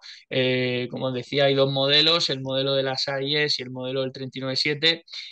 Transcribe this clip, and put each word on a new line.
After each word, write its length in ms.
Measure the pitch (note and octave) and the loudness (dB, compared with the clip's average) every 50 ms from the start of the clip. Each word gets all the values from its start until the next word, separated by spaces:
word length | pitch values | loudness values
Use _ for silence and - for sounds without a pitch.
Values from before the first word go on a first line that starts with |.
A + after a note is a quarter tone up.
| - - - - - - | -12 -20 -20 -20 -12 -4
Eh, 600 | - C3 B2+ B2+ B2+ B2+ B2+ B2 B2 B2 B2 A#2+ | 0 0 2 2 2 2 0 0 0 -2 -4 -4
como 140 | - - C3 | -6 -4 -4
os 80 | C3 B2+ | -4 -4
decía, 320 | B2 A#2+ - C3+ C#3 C#3 | -4 -6 -2 0 2 4
hay 80 | C#3 C#3 | 4 6
dos 160 | C3+ C3+ C#3 | 6 4 4
modelos, 580 | C#3 C3+ C3+ C#3 C#3+ D3 D#3 D#3+ E3 E3+ E3 - | 2 2 2 4 4 4 6 4 4 2 2 0
el 120 | C#3 C3 | -2 -4
modelo 320 | C3+ C3+ C3 C3+ C3+ C#3 C#3 | -4 -4 -2 -2 0 0 0
de 100 | C3+ C3+ | 0 0
las 240 | C3+ C3 - - C#3+ | 0 -2 -4 -4 -4
aes 520 | C#3 C3+ C3+ C#3 D3 D3+ D3 D3 - - | -4 -2 -2 0 0 0 0 0 0 -2
y 20 | |
el 80 | B2+ B2 | -4 -8
modelo 320 | B2+ B2+ B2+ B2+ C3 C3+ | -8 -8 -6 -4 -2 -2
del 100 | C3 C3 | -4 -4
treinta 280 | B2+ C#3 C3 B2+ - C3+ | -6 -8 -10 -10 -8 -6
y 20 | |
nueve 160 | C3 C3 B2+ - | -6 -4 -2 -2
siete. 480 | - D3+ D3+ C#3+ D3+ E3 E3 E3 - - - - - - | 0 0 0 2 2 2 2 0 -2 -12 -14 -14 -14 -16